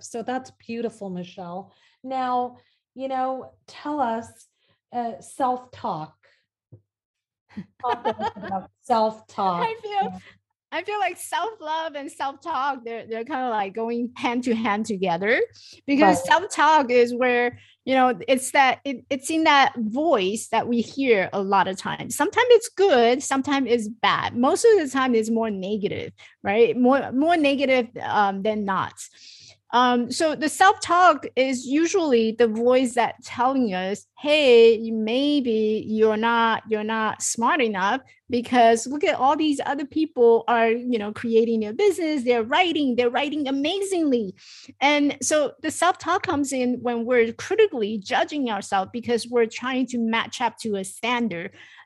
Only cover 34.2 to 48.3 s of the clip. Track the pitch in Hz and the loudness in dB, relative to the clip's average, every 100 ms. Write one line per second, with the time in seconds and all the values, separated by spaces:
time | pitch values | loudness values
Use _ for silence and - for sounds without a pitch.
34.2 | 294 302 269 233 226 220 226 220 214 247 | 0 4 6 8 8 6 0 -4 -2 0
35.2 | 285 294 247 220 214 214 - 214 220 214 | 0 0 0 0 0 -2 -2 2 2 2
36.2 | 233 233 226 220 - 214 214 220 214 - | 2 2 2 0 -2 -4 -2 -2 -2 -4
37.2 | - - 240 330 233 190 196 254 - _ | -6 -2 0 0 0 0 -2 -2 -6 _
38.2 | - 240 233 247 226 233 254 294 339 277 | -6 -6 0 4 6 4 0 -4 -2 0
39.2 | 262 302 311 277 - 285 285 311 311 262 | 2 2 0 -2 -4 -6 -6 -4 -2 4
40.2 | 233 226 226 233 226 240 247 233 208 - | 6 6 2 2 2 0 -2 -4 -4 -8
41.2 | 240 226 226 226 208 226 415 349 320 302 | 0 2 2 0 -2 0 2 2 -2 -2
42.2 | 240 240 220 302 359 311 277 240 240 254 | 0 0 2 2 2 0 0 0 0 0
43.2 | 285 302 269 277 294 392 392 359 302 240 | -2 -4 -4 -2 -2 -4 -4 -2 0 0
44.2 | 196 - - - - - 277 294 285 - | -2 -10 -20 -20 -20 -2 0 2 0 -2
45.2 | - 311 269 - 311 - 339 370 320 381 | -2 0 -2 -4 -8 -2 0 0 -2 -4
46.2 | - 285 277 262 247 247 240 233 233 247 | -2 -2 -2 -2 -2 -2 -4 -4 0 2
47.2 | 226 233 - 427 415 269 202 220 190 247 | 2 -2 -2 2 2 2 -4 -6 -2 -2
48.2 | 330 | -2